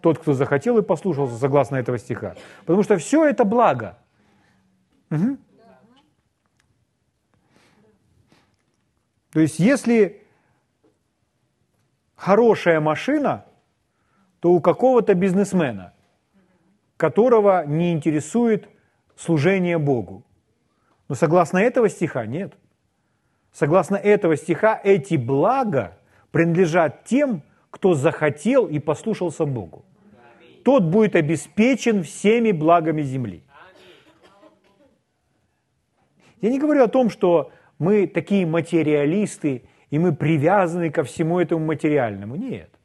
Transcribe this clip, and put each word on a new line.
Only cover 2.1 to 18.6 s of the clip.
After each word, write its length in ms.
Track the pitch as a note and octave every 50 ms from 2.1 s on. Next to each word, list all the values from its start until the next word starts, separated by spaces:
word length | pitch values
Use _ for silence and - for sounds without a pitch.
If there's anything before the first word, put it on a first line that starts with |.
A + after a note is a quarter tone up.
| B2 - - - - - - - - -
Потому 220 | - - E3 G3+ F#3+
что 120 | - G#3+
всё 280 | F3 C#3+ - C4+ D#4 D#4+
это 180 | D4 B3 - B3
благо. 540 | G3 A3+ B3 A#3 F#3 C#3 A#2+ A2 F#2 - _ _ _ _ _ _ _ _ _ _ _ _ _ _ _ _ _ _ _ _ _ _ _
Мгм. 280 | D#3+ D3 F3+ B3+ C#4 - _ _ _ _ _ _ _ _ _ A3+ B3 C#4 _ _ _ _ _ _ _ _ _ _ _ _ _ _ _ _ _ _ _ _ _ _ _ _ _ _ _ _ _ _ _ _ _ _ _ G#3 G#3 G#3+ G#3+ G3+ _ _ _ _ _ _ _ _ _ _ _ _ _ _ _ _ _ _ _ _ _ _ _ _ _ _ -
То 80 | D#3
есть, 180 | D#3+ D3 - -
если 600 | E3 A#3 C#4+ B3 - A#3 A#3+ A3+ G3+ E3+ - - _ _ _ _ _ _ _ _ _ _ _ _ _ _ _ _ _ _ _ _ _ _ _ _ _ _ _ _ _ _ _ _ _ _ _ _ _ _ _
хорошая 640 | _ - F3 G3 G#3 A#3+ A#3 G3 - - F3 E3 D#3
машина, 680 | D3+ D#3 D#3 D3 - - C#4+ D#4 C#4 G3+ C3 G#2 - _ _ _ _ _ _ _ _ _ _ _ _ _ _ _ _ _ _ _
то 120 | - E3+
у 100 | F3+ F3
какого-то 540 | - F3+ D#3 - A#3 C4 B3+ A#3+ G3+ - G3
бизнесмена, 760 | F3 F#3 G3 F3 G3 G3+ F#3 - F#3 D#3+ B2+ A2 G2 F2+ - _ _ _ _ _ _ _ _ _ _ _ _ _ _ _ _ _ _ _ _ _
которого 680 | _ - D#3 - G3+ A3+ B3+ A#3 A3 G3+ G3+ F#3+ F3+ D#3
не 260 | D3 D3 D#3+ F3 F3
интересует 800 | E3+ D3+ - D#3+ D3 D3+ C#3+ - - A#3 A#3+ A#3 A3 G3